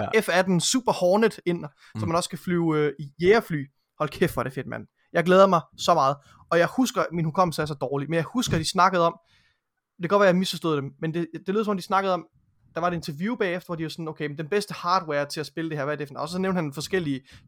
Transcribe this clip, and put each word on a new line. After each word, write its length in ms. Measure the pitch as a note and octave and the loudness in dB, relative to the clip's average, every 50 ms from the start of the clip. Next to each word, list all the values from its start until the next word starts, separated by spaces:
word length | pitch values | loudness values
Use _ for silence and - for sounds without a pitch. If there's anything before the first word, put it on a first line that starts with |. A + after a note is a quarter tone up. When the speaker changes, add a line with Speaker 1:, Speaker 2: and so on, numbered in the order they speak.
| G#2 - - | 2 2 2
Speaker 1:
Ja. 60 | A3 | 0
Speaker 2:
F 100 | G3+ - | 2 2
atten 320 | E3+ F3+ F#3 F#3 F#3 E3+ | 2 2 4 4 2 2
Super 300 | - - - C4 - - | 2 2 0 0 2 0
Hornet 480 | F#3+ - F#3 F3 F#3 G#3 A3+ G#3+ - - - | 0 2 2 4 4 4 4 2 2 0 -2
ind, 200 | F3 F3 E3+ D#3 | -2 -2 -2 -4
så 40 | C#3+ - _ - - _ G#2+ G#2+ | -10 -14 _ -20 -14 _ -4 -2
Speaker 3:
Mm. 20 | - | 0
Speaker 2:
man 80 | E3 | 0
også 140 | E3+ F3 - | 0 -2 -2
kan 100 | - D#3+ | -8 -10
flyve, 380 | - F#3 F3+ F3 E3+ E3 D#3 D3+ | -4 -2 0 0 2 2 2 2
øh, 140 | D3+ D3 C#3 - | 2 0 -2 -6
i 120 | D3+ C#3+ - - | -12 -14 -8 -2
jægerfly. 440 | E3+ F3+ G#3+ A#3 A3 - E3 D3 C3+ C#3 _ _ _ _ _ _ | 4 4 4 4 4 0 -6 -6 -6 -10 _ _ _ _ _ _
Hold 120 | D3+ D3 | -6 -6
kæft, 240 | - - F#3 D#3 - | 0 0 0 0 0
hvor 80 | - | -2
er 20 | A#2 | -4
det 100 | C3 - | -4 -6
fedt, 140 | C#3+ B2 - | -8 -10 -8
mand. 200 | A#2+ A2+ G#2+ - _ _ _ _ - | -10 -12 -12 -16 _ _ _ _ -2
Jeg 100 | F3 E3 | 0 4
glæder 220 | F3 F3+ F#3+ G3 G3 | 6 6 8 8 6
mig 140 | F3+ E3 - - _ - | 6 2 0 -2 _ -6
så 160 | - - F3 | 0 2 4
meget, 220 | D#3+ C#3 C3+ C#3+ C#3 _ _ _ _ - _ | 4 4 2 2 -2 _ _ _ _ -6 _
og 80 | E3+ E3+ | 2 2
jeg 80 | E3+ E3 | 2 2
husker, 360 | - - C4 - - G3 D#3+ - | 2 0 0 0 2 -2 -2 -2
min 140 | D#3+ F3 E3 | -2 -2 -4
hukommelse 360 | D#3+ D3 - F#3 E3+ D3 - | -2 2 2 2 2 2 -2
er 40 | D#3 | -4
så 80 | D3 D3+ | -6 -4
dårlig, 360 | C#3 C#3 B2+ C#3 C#3 C#3 C#3+ | -6 -6 -4 -4 -4 -4 -2
men 60 | E3 | -2
jeg 80 | E3 D#3+ | -2 -2
husker, 320 | - - A#3+ B3 - - | -2 -4 -4 -2 0 0
at 40 | E3+ | 0
de 100 | D#3+ - | -2 -2
snakkede 360 | - F#3 F3 F#3+ F#3 F3+ E3+ E3+ | 2 2 4 4 4 4 2 2
om, 120 | - - _ _ _ _ _ _ _ _ _ _ _ _ _ _ _ _ | 0 -4 _ _ _ _ _ _ _ _ _ _ _ _ _ _ _ _
det 60 | F3 | -4
kan 60 | D#3+ | 0
godt 100 | G3 G3+ | 4 6
være, 80 | G3+ F#3+ | 6 6
jeg 80 | F3 | 6
misforstod 400 | F3+ F#3+ - - E3 - E3 D#3 C#3+ | 4 2 0 -4 -4 -2 -2 -2 0
dem, 140 | C3+ C#3 C3+ _ | -2 -6 -10 _
men 120 | E3 D#3+ D#3 | -6 -4 -4
det, 140 | F3 E3+ - - D#3+ - - | -4 -6 -6 -8 -10 -6 -2
det 60 | F#3+ | -2
lød 100 | G#3+ A3 | -2 0
som 80 | G3+ | 0
om, 60 | G#3 F#3 | -2 -4
de 60 | E3+ | -2
snakkede 300 | - G3 F#3+ G3 G3 F3+ | 0 0 0 2 2 0
om, 140 | F3 D#3+ - _ _ _ _ _ _ _ _ _ | -2 -2 -8 _ _ _ _ _ _ _ _ _
der 60 | E3 | -2
var 60 | E3 F3+ | -2 -2
et 60 | F3 | -2
interview 420 | E3 - - D3+ C#3 F3+ G#3+ B3 | -2 -6 -8 -8 -4 -4 -4 -2
bagefter, 300 | - A3 F#3 E3+ F3+ - - | -2 -2 -2 -2 -4 -6 -8
hvor 80 | F3 | -8
de 80 | D#3+ E3 | -6 -6
var 60 | D#3 | -8
sådan, 180 | C#3+ - E3 D#3 | -8 -8 -10 -10
"Okay, 200 | D#3 - D#3 D3 | -8 -6 -6 -8
men 100 | C#3+ D3 | -6 -8
den 120 | D#3+ C#3+ | -6 -2
bedste 240 | G3+ G#3 G3+ - E3 | -2 -2 -2 -2 -8
hardware 520 | - - F3 F3+ F#3+ F3 D#3 D3 C#3+ C#3+ | -8 -2 0 0 0 0 0 -2 -2 -2
til 140 | C#3 - D#3+ | -4 -6 -8
at 60 | D3+ | -10
spille 240 | C#3 - E3+ D#3+ E3 | -8 -8 -8 -6 -6
det 80 | D#3+ D3+ | -4 -4
her, 80 | C3+ | -4
hvad 80 | C#3+ D3+ | -4 -4
er 40 | C#3+ | -6
det 100 | D3 C#3 | -6 -10
for 60 | C#3 | -8
noget?" 100 | B2 C#3 | -10 -8
Og 60 | D#3 | -6
så 100 | F3 F#3 | -4 -4
nævnte 160 | F#3 F#3+ F#3+ F3+ | -2 0 0 0
han 120 | E3 D3 C3+ | -2 -2 -6
forskellige 480 | D#3 C#3+ - - F#3 F3 D3 C#3 C3 - _ - - - | -8 -6 -2 -2 -2 -2 -2 -4 -6 -6 _ -20 -20 -20